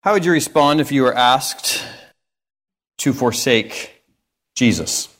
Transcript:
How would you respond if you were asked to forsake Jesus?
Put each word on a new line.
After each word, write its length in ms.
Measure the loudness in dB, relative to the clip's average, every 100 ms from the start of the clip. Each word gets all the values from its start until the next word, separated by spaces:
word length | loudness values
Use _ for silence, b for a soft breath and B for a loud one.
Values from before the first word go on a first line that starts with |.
How 140 | 0
would 100 | 0
you 80 | 2
respond 480 | 0 0 2 2 2
if 100 | 0
you 120 | 2
were 100 | 2
asked 720 | 2 2 2 -2 -8 -6 -6 B B B _ _ _ _ _ _ _ _ _
to 160 | -4
forsake 880 | 0 -2 -2 0 0 0 -10 -14 _ _ _ _ _ _ 0
Jesus? 580 | 2 2 -4 -8 -10